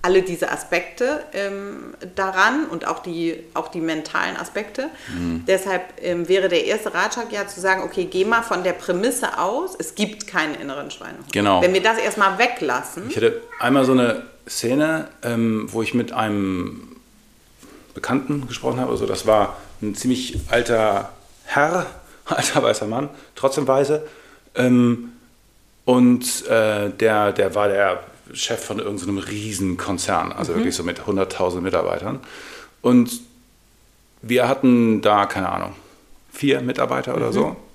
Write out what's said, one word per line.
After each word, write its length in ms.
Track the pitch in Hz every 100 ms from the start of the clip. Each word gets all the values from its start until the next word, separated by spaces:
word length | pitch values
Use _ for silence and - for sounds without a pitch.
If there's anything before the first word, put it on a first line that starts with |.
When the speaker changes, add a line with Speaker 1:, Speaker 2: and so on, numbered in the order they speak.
Speaker 1:
alle 180 | 180 190
diese 300 | 185 175 -
Aspekte, 720 | - - 170 175 - 247 294 -
ähm, 600 | 190 202 196 202 - 58 - 185 185
daran 520 | 190 185 208 269 311
und 180 | 170 -
auch 120 | 165
die, 440 | - 165 165 160 - -
auch 120 | 165
die 120 | 180
mentalen 560 | 165 156 151 - - 185
Aspekte. 520 | 170 - 208 - 285 320 -
Speaker 2:
Mhm. 320 | 87 87 82 -
Speaker 1:
Deshalb, 340 | 190 190 185 180 -
ähm, 280 | - 175 170
wäre 200 | 190 190
der 160 | 175 -
erste 280 | 214 214
Ratschlag 380 | 170 208 247 226
ja 140 | 208 202
zu 120 | -
sagen, 220 | 190 190
okay, 240 | - - 175
geh 140 | 185
mal 200 | 196 233
von 200 | 226 180
der 100 | 180
Prämisse 680 | 170 - 180 226 269 214 -
aus, 340 | 175 247 370 -
es 180 | - -
gibt 320 | 208 - -
keinen 260 | 185 156
inneren 380 | 139 139 139 143
Schweinehund. 420 | - - - -
Speaker 2:
Genau. 300 | - 104 98
Speaker 1:
Wenn 100 | 180
wir 80 | 185
das 160 | 202 226
erstmal 400 | 220 214 196 185
weglassen. 680 | 240 - 151 123 - - 214
Speaker 2:
Ich 60 | -
hatte 240 | 113 - - -
einmal 260 | 120 135 131
so 80 |
eine 340 | 131 120 110 - - -
Szene, 600 | - 117 135 156 160 - -
ähm, 440 | 117 117 117 110 107
wo 100 | 110
ich 140 | 110 123
mit 160 | 117
einem 840 | - 110 104 98 92 90 - - - _ _ _ _ _ _ - - - -
Bekannten 520 | - 127 - 147 123
gesprochen 320 | - 127 123
habe. 120 | 127
Also 160 | 110 107
das 180 | 101 110
war 320 | 107 98 - - -
ein 140 | 107 98
ziemlich 420 | 123 127 - 104 -
alter 640 | 117 120 113 107 98 104 - - - -
Herr, 420 | - 151 180 - - -
<laughs> 180 | - -
alter 360 | - 131 151
weißer 240 | 117 110 107
Mann, 240 | 113 147 - - -
trotzdem 320 | 139 139 131
weise. 400 | 131 143 151 151 - - - _ -
Ähm, 580 | 127 123 120 117 - - _ _ _ _ _ _ -
und, 600 | 127 123 123 - - -
äh, 440 | 117 107 104 104
der, 400 | 98 110 107 104
der 220 | 98 95 101
war 120 | 104
der 360 | 98 101 92 - - -
Chef 280 | - - 117
von 180 | - 104
irgend 200 | 101 101
so 80 | 95
einem 120 | 98
Riesenkonzern, 1120 | 95 104 107 98 95 90 - 92 - 90 85
also 180 | - 90
Speaker 1:
Mhm. 60 | 85
Speaker 2:
wirklich 180 | 233 -
so 80 |
mit 240 | 85 90 -
hunderttausend 560 | 98 95 - 92 90
Mitarbeitern. 560 | 92 92 - 85 95 135 - - - - - _
Und 400 | - 123 120 - - _ _ _ _ _ _ _ _ _
wir 280 | 113 123 120
hatten 520 | 135 131 120 117 110
da, 240 | 107 104 101
keine 200 | 101 90
Ahnung, 260 | 90 90 - - _ _ - _
vier 260 | - 143 131
Mitarbeiter 560 | 127 127 127 131 127 123
oder 120 | 117
Speaker 1:
Mhm. 60 |
Speaker 2:
so. 220 | 117 - - -